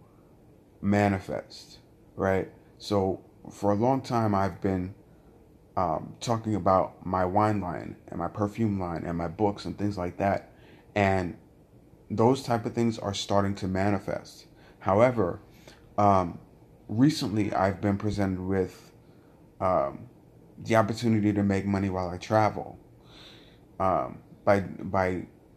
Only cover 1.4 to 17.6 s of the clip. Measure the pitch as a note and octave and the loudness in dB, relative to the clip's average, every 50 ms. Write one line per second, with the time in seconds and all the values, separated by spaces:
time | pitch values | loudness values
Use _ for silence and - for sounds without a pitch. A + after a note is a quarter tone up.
1.4 | - - - - - - - - - - - - _ - - - F#2+ F#2+ F#2+ F#2 | -8 -10 -16 -20 -20 -20 -20 -20 -20 -20 -20 -20 _ -14 -6 -2 0 2 2 0
2.4 | - - - - - - - - - - G#2 G2+ F#2+ F#2+ E2+ - - - - - | -2 -4 -10 -18 -20 -20 -20 -16 -6 -2 0 0 0 0 -2 -4 -10 -18 -20 -20
3.4 | - - - - - G2+ G#2 G2+ A#2 B2+ C3+ C3 C3 - B2+ A#2 A2+ G#2+ G2+ F#2+ | -20 -20 -10 -4 0 0 2 2 2 2 2 0 -2 -2 -2 0 2 2 2 2
4.4 | G2 F#2+ F2 - - G2 F#2+ F#2 F2+ F#2+ G#2 - - - - - - - - - | 0 -2 -2 -2 -2 -2 0 -2 -2 -6 -10 -14 -20 -20 -20 -20 -20 -20 -20 -20
5.4 | - - - - - - - F#2+ F#2 E2+ D#2 - - - - - - B2 A#2 A2 | -20 -20 -20 -20 -20 -8 -4 -2 0 0 0 -2 -6 -8 -14 -8 -4 -2 -2 -2
6.4 | A2 A2 G#2+ F#2 E2+ G2 F#2+ F#2 C#2+ - - - - F2+ F#2 F#2 F#2 F2+ F#2 G#2 | -2 -2 -2 0 4 4 4 4 4 2 -4 -10 -8 -4 -2 0 0 0 2 2
7.4 | G#2+ G#2+ G#2+ G2+ F#2+ F2 D2+ A1 - - - - - - - F2+ E2+ E2+ - G#2 | 2 2 2 0 -2 -4 -6 -8 -8 -10 -14 -16 -16 -12 -8 -6 -6 -6 -4 -4
8.4 | G#2 G2+ G2+ A2 A2+ G#2+ G2+ G2 F#2 F2 E2+ D#2+ - E2 E2+ E2 E2+ E2+ E2 - | -4 -4 -2 -2 -2 0 -2 -2 -4 -6 -6 -6 -6 -6 -6 -4 -6 -6 -2 0
9.4 | G#2+ G2+ G2+ - - F2 F2+ - G2 G#2 G2+ F#2 F2+ F2+ F2 - F#2+ G2 F#2+ - | 0 0 0 -2 -8 -10 -6 -4 -4 -4 -2 -4 -6 -6 -4 -2 0 0 0 -2
10.4 | - - - - - - - - - - - G#2 G2+ F#2+ F#2+ F#2+ F2+ E2+ - - | -4 -10 -20 -20 -20 -20 -20 -20 -18 -6 -2 0 2 2 2 0 -2 -4 -8 -12
11.4 | - - - - - _ - - - - - - - - G#2+ G#2 A2+ A#2+ C3+ C3 | -16 -20 -20 -20 -20 _ -20 -20 -20 -20 -20 -20 -12 -4 0 2 4 4 4 2
12.4 | - - A#2+ A2 A2+ B2 - A#2 A#2 A#2 A2 - - G2+ G2+ - - - G2+ G2+ | -2 -2 -2 -2 -2 -4 -4 -2 -2 -2 -2 -4 -6 -6 -6 -6 -4 0 0 2
13.4 | G2 G2 G2+ - G#2 F#2 F#2 F#2+ G2 G#2 G2+ F#2+ - - - - - - - - | 2 0 -2 -4 -4 -4 -2 -2 0 0 -2 -2 -4 -6 -8 -8 -8 -12 -20 -20
14.4 | - - - - - - - - - F#2+ F#2+ G#2 A#2+ C3 B2 A2+ F#2+ E2+ F#2 - | -20 -20 -20 -20 -20 -20 -20 -6 0 2 4 6 6 4 4 2 0 -2 -2 -6
15.4 | - - - - - - - - - - - - G#2 G2+ G2 F#2+ F2+ E2+ F2 - | -12 -20 -20 -20 -20 -20 -20 -20 -20 -6 0 2 4 6 6 4 2 0 -4 -10
16.4 | - - - - - - - - - - G#2 A2 C3 D3+ D3 - - E2+ G2 A2 | -16 -20 -20 -20 -20 -20 -20 -20 -12 -6 0 4 4 4 4 2 -2 -2 -2 -2
17.4 | G2+ - - - | 0 0 0 0